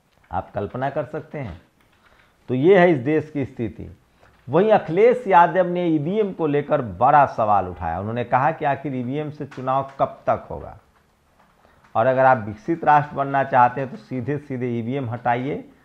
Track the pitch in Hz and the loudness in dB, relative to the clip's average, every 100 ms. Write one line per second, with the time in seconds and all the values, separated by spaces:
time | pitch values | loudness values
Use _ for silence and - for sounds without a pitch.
0 | _ _ - 87 - - 101 123 135 147 | _ _ -12 -10 -8 -8 -8 -6 -6 -6
1 | 139 156 127 156 120 85 _ _ _ _ | -8 -10 -12 -12 -12 -14 _ _ _ _
2 | _ _ _ _ - 127 151 196 175 151 | _ _ _ _ -6 0 6 6 6 4
3 | 120 156 151 147 127 - 113 85 85 87 | 2 -2 -2 -6 -6 -6 -8 -8 -18 -18
4 | _ _ _ _ - 147 214 208 - 165 | _ _ _ _ -2 0 4 2 2 2
5 | 233 240 196 180 175 175 175 175 175 156 | 4 4 4 6 6 4 0 0 0 0
6 | 143 208 208 180 156 143 143 151 120 90 | 0 -2 -2 -2 -2 -2 0 -2 -2 0
7 | 123 147 135 - 110 101 92 87 85 82 | 4 6 4 2 2 2 0 -6 -6 -6
8 | 104 117 117 127 143 156 147 139 147 127 | -6 -6 -2 0 0 -2 -2 -4 -4 -8
9 | 123 143 151 147 143 - 131 135 135 - | -6 -6 -8 -10 -14 -10 -4 -2 -4 -4
10 | 135 - - 113 - 82 67 - _ _ | -4 -4 -2 -2 -4 -14 -14 -18 _ _
11 | _ _ _ _ _ _ _ _ _ 110 | _ _ _ _ _ _ _ _ _ 0
12 | 120 131 131 127 104 104 - 165 151 147 | 0 4 4 4 0 -10 -6 -2 4 2
13 | 143 135 139 139 135 131 123 120 131 107 | 2 -4 -2 -2 0 4 2 2 -10 -10
14 | - 127 117 143 - 131 123 120 113 139 | -10 -8 -6 -6 -6 -6 -4 -4 -4 -6
15 | 127 117 123 123 131 180 - _ | -6 -4 -2 -2 -2 -8 -10 _